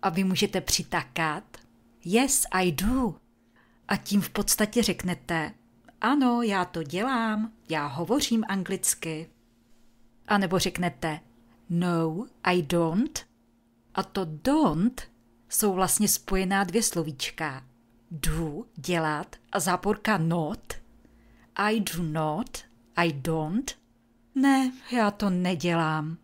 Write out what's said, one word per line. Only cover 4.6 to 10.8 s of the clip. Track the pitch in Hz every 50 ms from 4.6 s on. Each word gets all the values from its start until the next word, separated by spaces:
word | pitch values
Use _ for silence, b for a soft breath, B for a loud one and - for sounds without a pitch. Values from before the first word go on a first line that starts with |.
| 214 208 - 240 220
řeknete: | 214 190 - - 180 175 165 - - 175 165 156 - - _ _ _ _ _ _ - _ _
„Ano, | - 220 277 294 269 247 240 240 240
já | 220 196 190 180
to | 180 - 165 165
dělám, | 143 135 180 214 254 269 233 226 220 214 214 214 226 - _ _ -
já | 160 156 147
hovořím | 147 127 139 170 160 226 285 - - 233 226 214 -
anglicky.“ | 196 196 180 - 196 185 - - - - - 165 160 156 165 - _ _ _ _ _ _ _ _ - _ _ - _ _ - - _ _ _ -
A | 208 202
nebo | 196 175 180 180
řeknete: | - 190 - -